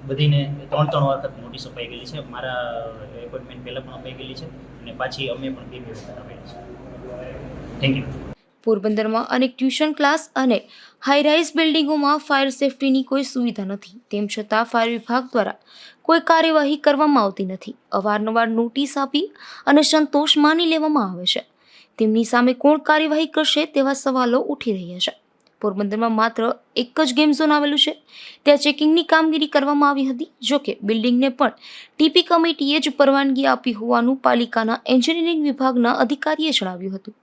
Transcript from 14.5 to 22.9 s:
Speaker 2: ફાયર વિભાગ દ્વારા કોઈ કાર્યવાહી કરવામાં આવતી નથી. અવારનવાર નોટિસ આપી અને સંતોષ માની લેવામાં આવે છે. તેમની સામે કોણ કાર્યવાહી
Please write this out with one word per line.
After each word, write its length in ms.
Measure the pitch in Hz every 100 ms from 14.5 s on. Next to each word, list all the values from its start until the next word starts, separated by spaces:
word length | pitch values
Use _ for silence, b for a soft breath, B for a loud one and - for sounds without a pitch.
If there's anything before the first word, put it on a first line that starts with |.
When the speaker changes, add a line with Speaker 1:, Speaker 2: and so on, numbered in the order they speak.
| 220
Speaker 2:
ફાયર 260 | 233 233 226
વિભાગ 340 | 233 226 247
દ્વારા 300 | 254 240 196 - B B B B
કોઈ 180 | - 330
કાર્યવાહી 580 | 330 330 320 311 285 302
કરવામાં 460 | 294 269 302 277
આવતી 220 | 202 196 185
નથી. 300 | 185 - - _
અવારનવાર 560 | 196 202 208 220 226 226
નોટિસ 500 | 226 233 247 277 277
આપી 340 | 269 285 392 B B B -
અને 160 | 285
સંતોષ 560 | 302 311 302 285 302 302
માની 280 | 294 320 339
લેવામાં 480 | 320 311 302 196
આવે 120 | 180 180
છે. 200 | - - _ b b b -
તેમની 240 | 220 220
સામે 300 | 226 240 247
કોણ 240 | 254 277 302
કાર્યવાહી 480 | 302